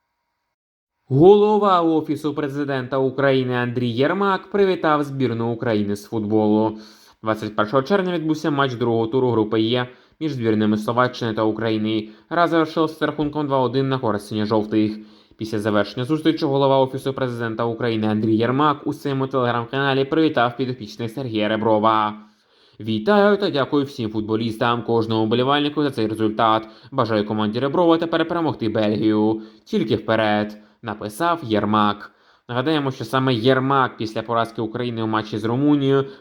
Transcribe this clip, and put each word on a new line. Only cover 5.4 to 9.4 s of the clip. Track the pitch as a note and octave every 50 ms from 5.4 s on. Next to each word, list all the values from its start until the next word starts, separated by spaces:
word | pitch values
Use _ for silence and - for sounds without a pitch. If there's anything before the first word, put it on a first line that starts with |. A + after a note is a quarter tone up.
| A#2 A#2 A#2
України | A2+ B2 A#2+ A2 G#2 G#2 G2+ G2+
з | G2+ -
футболу. | - A#2 A2+ G#2 G#2 A2 G#2+ G#2+ G#2 G#2+ G#2+ A2 G#2+ G#2+ G#2+ - - - - _ - _ _ -
Двадцять | A2 G#2+ G#2+ A2 G#2 G#2+
першого | - G#2 G#2+ C#3+ C3+ C3
червня | - G3+ G3 F#3 F3+ F3
відбувся | E3+ D#3 D#3 D#3 D#3 - D#3+
матч | D3 C#3 C#3 C3 B2
другого | A2+ A#2+ A#2+ A#2 A2+ A2+
туру | A2+ B2+ C3 B2+ B2
групи | A#2 A2